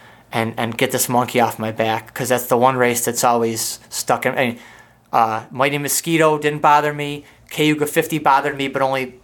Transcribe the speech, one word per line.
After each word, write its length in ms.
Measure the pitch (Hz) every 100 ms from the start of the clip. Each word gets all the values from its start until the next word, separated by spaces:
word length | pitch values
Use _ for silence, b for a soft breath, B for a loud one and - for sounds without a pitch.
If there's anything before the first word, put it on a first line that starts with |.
| B B B
and, 200 | 117 113 113
and 200 | 117 107
get 140 | 139
this 160 | 127 -
monkey 320 | 123 120 123
off 180 | 113 -
my 140 | 110
back," 420 | 107 110 110 -
'cause 140 | - 120
that's 180 | 123 120
the 100 | 120
one 180 | 127 127
race 300 | 120 120 -
that's 180 | 117
always 560 | 127 120 117 110 - - -
stuck 360 | - - 120 127
in. 80 |
I 20 | 139 123
mean, 120 | - B B B B _
uh, 300 | 127 113 110 -
Mighty 280 | 131 143 143
Mosquito 600 | 143 - 170 160 156 151
didn't 220 | 147 147
bother 320 | 156 147 151
me. 300 | 147 147 147 b b _
Cayuga 360 | - 151 151 147
fifty 300 | 165 160 156
bothered 380 | 147 135 147 139
me, 100 | 135
but 140 | 135
only 340 | 135 135 127 -